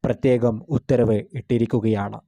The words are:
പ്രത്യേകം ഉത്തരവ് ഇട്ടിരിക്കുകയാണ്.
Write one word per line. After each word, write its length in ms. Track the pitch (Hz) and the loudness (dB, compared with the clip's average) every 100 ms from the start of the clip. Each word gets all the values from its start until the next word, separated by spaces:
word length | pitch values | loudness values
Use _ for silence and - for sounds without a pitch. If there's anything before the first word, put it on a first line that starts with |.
പ്രത്യേകം 580 | - 190 135 123 117 110 - | -2 0 2 2 0 -2 -4
ഉത്തരവ് 540 | 139 - 123 113 107 - | -4 0 2 2 0 -4
ഇട്ടിരിക്കുകയാണ്. 840 | 127 - 120 117 123 110 107 101 107 | -14 -4 0 0 0 0 -2 -4 -10